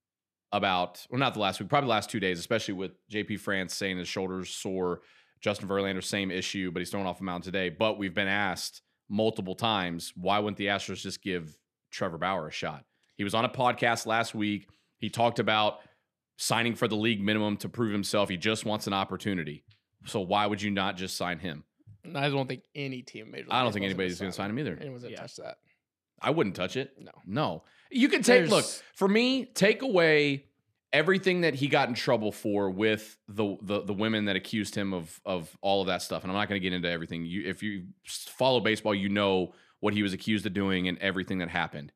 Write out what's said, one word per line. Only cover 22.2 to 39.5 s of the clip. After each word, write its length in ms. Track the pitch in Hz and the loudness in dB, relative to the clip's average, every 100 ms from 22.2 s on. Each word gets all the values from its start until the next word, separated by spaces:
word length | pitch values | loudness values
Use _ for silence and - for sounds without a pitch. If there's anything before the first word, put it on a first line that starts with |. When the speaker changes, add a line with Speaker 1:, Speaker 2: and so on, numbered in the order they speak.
| 147 | 0
Speaker 2:
don't 180 | 139 131 | 0 -2
think 160 | 127 _ | -6 _
any 300 | 147 139 127 | -10 -8 -8
team, 260 | 120 107 110 | -12 -16 -14
Major 140 | - | -12
League 80 | - | -2
Speaker 1:
I 100 | 120 | 2
don't 80 | 123 | 2
think 120 | 104 | 2
Speaker 2:
Baseball, 20 | 98 | 0
is 60 | |
Speaker 1:
anybody's 280 | 92 92 87 | 0 -2 -2
gonna 120 | 98 | -6
sign 160 | 92 101 | -4 -4
him 100 | 117 | -2
either. 160 | 135 80 | -4 -6
Speaker 2:
Anyone's 240 | 139 123 | -10 -12
gonna 100 | 123 | -12
Speaker 1:
Yeah. 80 | 107 | -12
Speaker 2:
touch 140 | 95 - | -14 -14
that. 200 | - - _ _ _ _ _ _ | -14 -14 _ _ _ _ _ _
Speaker 1:
I 120 | 120 | 0
wouldn't 240 | 160 113 85 | 2 0 0
touch 200 | 92 127 | -4 -4
it. 160 | 135 - | -6 -10
Speaker 2:
No. 120 | - - - | -20 -20 -6
Speaker 1:
No. 380 | 113 131 80 - _ - | -2 -2 -4 -12 _ -6
You 160 | 254 277 | 2 4
can 120 | 339 | 4
take, 200 | 214 240 160 | 6 6 8
look, 140 | 180 | 4
Speaker 2:
There's 200 | - - - - | 4 -4 -12 0
Speaker 1:
for 120 | 190 | 4
me, 380 | 214 247 262 - | 4 4 2 -2
take 360 | - 202 240 | 4 4 4
away 640 | 269 185 165 151 147 139 - _ _ _ - | 4 6 8 6 4 0 -6 _ _ _ 0
everything 480 | 143 156 190 190 180 | 2 6 4 4 2
that 140 | 165 135 | 2 2
he 120 | 139 | 2
got 220 | 143 123 | 4 2
in 40 | 120 | 0
trouble 360 | - 117 107 | 2 2 2
for 380 | - 110 101 98 | -2 -2 0 0
with 460 | 92 110 107 - - - | 2 2 2 -2 -20 -14
the, 300 | 101 104 95 | -2 -2 -2
the, 200 | 98 101 | -2 -2
the 100 | 92 | -2
women 320 | 98 110 110 104 | 0 2 2 2
that 100 | 95 | 0
accused 400 | - 110 98 110 | 0 -2 -2 -2
him 180 | 98 | -2
of, 260 | 92 82 - 101 | -4 -6 -12 -4
of 300 | 90 82 - | -4 -4 -4
all 200 | 98 98 | 2 2
of 60 | 95 | 4
that 140 | 87 | 0
stuff. 220 | - 85 | -2 -6
And 80 | 92 | -2
I'm 60 | 98 | -2
not 100 | 104 | 0
gonna 120 | 101 | 0
get 140 | 92 | 0
into 160 | 90 87 | -2 -2
everything. 360 | 85 85 85 85 | -2 -4 -6 -6
You, 180 | 92 82 | -6 -6
if 140 | 95 | -6
you 240 | 107 101 92 - - | -6 -8 -12 -18 -14
s-, 200 | - - | -12 -12
follow 300 | - 127 123 | 0 4 4
baseball, 340 | 107 107 110 101 | 4 2 2 0
you 140 | 98 | 2
know 440 | 104 101 92 87 | 2 4 4 0